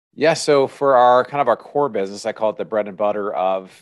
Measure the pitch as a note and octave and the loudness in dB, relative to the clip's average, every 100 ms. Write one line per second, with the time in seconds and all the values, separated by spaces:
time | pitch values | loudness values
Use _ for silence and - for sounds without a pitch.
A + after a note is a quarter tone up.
0 | _ - D3 D#3+ - C#3+ C3 - C#3 B2+ | _ -2 0 0 2 2 2 0 2 4
1 | B2 B2 A#2+ C#3+ B2+ A2 - D3 C#3+ G#2+ | 6 4 2 -2 0 -2 -4 -4 -4 -4
2 | G2 G2+ A2 G#2+ A2 G#2+ F2 A2 G2+ F#2 | -6 -8 -10 -4 -4 -4 -6 -4 -6 -4
3 | G#2 G#2 G2+ D#2 F#2 F#2+ F#2+ - | -4 -4 -6 -4 -4 -4 -8 -20